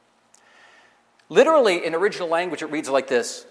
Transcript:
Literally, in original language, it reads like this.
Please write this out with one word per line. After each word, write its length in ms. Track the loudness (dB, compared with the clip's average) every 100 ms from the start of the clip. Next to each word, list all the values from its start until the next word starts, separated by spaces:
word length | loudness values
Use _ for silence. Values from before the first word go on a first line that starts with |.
| _ _ _ _ _ _ _ _ _ _ _ _ -2
Literally, 560 | 4 6 6 4 2 -2
in 100 | -2
original 320 | -2 -4 -4
language, 340 | -2 -2 -6
it 40 | -6
reads 240 | -8 -2
like 180 | -2 0
this. 380 | -2 -2 -8 -18